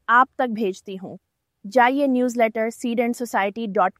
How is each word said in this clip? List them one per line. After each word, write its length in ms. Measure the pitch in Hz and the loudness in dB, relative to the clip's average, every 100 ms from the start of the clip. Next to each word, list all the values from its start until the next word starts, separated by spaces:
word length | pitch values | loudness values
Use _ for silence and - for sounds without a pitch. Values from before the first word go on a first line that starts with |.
| - | 2
आप 200 | 233 262 - | 4 4 0
तक 100 | 254 | -4
भेजती 480 | 214 202 190 - 185 | -2 -4 -4 -10 -12
हूँ। 220 | 180 185 _ _ _ _ | -12 -16 _ _ _ _
जाइए 420 | 202 247 240 269 285 | -2 4 4 4 2
newsletter 640 | 254 247 233 226 220 220 | 2 0 0 0 0 -6
seed 300 | - 247 233 | -4 -4 -2
and 160 | 233 240 | -2 -4
society 500 | 240 220 202 214 226 | -4 -2 -2 -4 -4
dot 300 | 196 185 | 0 0